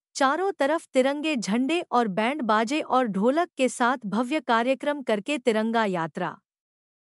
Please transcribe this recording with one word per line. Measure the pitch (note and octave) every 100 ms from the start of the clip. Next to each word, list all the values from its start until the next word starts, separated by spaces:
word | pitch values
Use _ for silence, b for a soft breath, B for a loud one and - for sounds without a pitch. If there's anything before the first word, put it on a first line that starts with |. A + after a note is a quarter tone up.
| _
चारों | - C4+ D4+ G4
तरफ | - C#4 E4 -
तिरंगे | B3+ B3+ D4 D#4 C#4+
झंडे | F#3 A3 C4 E4+ -
और | B3 A3+
बैंड | F3+ A3 D4+
बाजे | A3+ G#3+ A3 D4+
और | - B3+ B3+
ढोलक | F#3+ A3 D4 F4 -
के | B3+
साथ | - A#3+ C4+ G#3+
भव्य | G3+ B3 D#4
कार्यक्रम | - A3+ A#3 C4 C#4+ D4
करके | B3+ G#3+ G3 -
तिरंगा | B3 G#3+ A3 A3+
यात्रा | A3 F3+ D#3+ F#3 E3+ - _ _ _ _ _ _ _